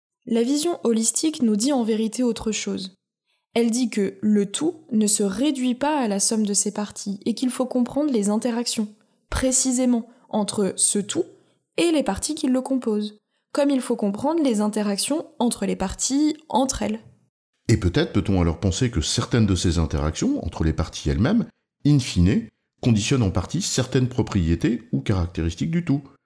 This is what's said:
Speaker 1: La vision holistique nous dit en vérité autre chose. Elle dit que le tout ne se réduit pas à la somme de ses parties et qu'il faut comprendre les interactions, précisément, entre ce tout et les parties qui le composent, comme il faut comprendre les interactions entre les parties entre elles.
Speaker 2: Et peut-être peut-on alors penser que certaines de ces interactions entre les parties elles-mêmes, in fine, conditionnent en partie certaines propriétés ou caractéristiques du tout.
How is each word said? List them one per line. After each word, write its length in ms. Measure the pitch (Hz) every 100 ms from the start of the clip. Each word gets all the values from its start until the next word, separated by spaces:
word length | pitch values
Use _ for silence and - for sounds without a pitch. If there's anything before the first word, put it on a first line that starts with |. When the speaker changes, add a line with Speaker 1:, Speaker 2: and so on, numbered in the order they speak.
| _ _ -
Speaker 1:
La 160 | 226
vision 380 | 233 294 339 339
holistique 580 | 240 226 220 - 320 302
nous 140 | 226
dit 180 | 208 254
en 120 | 277
vérité 400 | 220 214 220 226
autre 260 | 247 220 220
chose. 460 | 208 - 196 190 - _ _ _ _ _
Elle 160 | 233 240
dit 200 | 240 233
que 280 | 214 196 -
le 240 | 214 208 202
tout 340 | - 311 - -
ne 160 | 214 208
se 160 | -
réduit 540 | 202 196 294 277 254 240
pas 240 | 285 302
à 80 | 233
la 100 | 196
somme 260 | - 226
de 100 | 208
ses 180 | 202 208
parties 480 | 202 208 - 202 196 -
et 80 |
qu'il 160 | 220 254
faut 160 | - 254
comprendre 460 | 254 247 277 302
les 160 | 240 202
interactions, 600 | 214 247 233 233 - 208 - _ _ _
précisément, 800 | - 262 254 262 247 254 240 226 - _
entre 440 | 214 202 - 190
ce 240 | - - 208
tout 280 | 202 330 - - _ _ _ -
et 160 | 339
les 100 | 320
parties 320 | 262 190 -
qui 140 | 302 262
le 120 | 254
composent, 580 | 254 269 233 214 208 - _ _ _
comme 180 | - 285
il 100 | 269
faut 140 | -
comprendre 480 | 233 208 208 262 330
les 180 | 277 208
interactions 680 | 214 214 208 196 - 302 - _
entre 260 | 247 -
les 120 | 196 185
parties 600 | 190 - - 277 302 302 -
entre 340 | - 262 -
elles. 160 | 214 220 - _ _ _ _ _ -
Speaker 2:
Et 80 | 107
peut-être 360 | 87 139 151
peut-on 280 | 104 92 95
alors 180 | 85 82
penser 320 | 98 - 127
que 100 | 82
certaines 460 | 73 - - 123 107
de 80 |
ces 240 | 90 92 82
interactions 680 | 80 73 76 - - 294
entre 200 | 85 -
les 80 | 80
parties 380 | 78 78 - 76
elles-mêmes, 360 | 71 127 226 - _ _ _ 139
in 120 | 147
fine, 500 | 127 90 87 180 233 _ _ _
conditionnent 420 | 127 107 - 139
en 80 | 98
partie 300 | 92 - -
certaines 480 | - - - 135 127
propriétés 800 | 120 104 98 82 85 147 240 -
ou 80 | 139
caractéristiques 680 | - 95 85 - 82 - 160
du 140 | 170
tout. 180 | 170 135 - -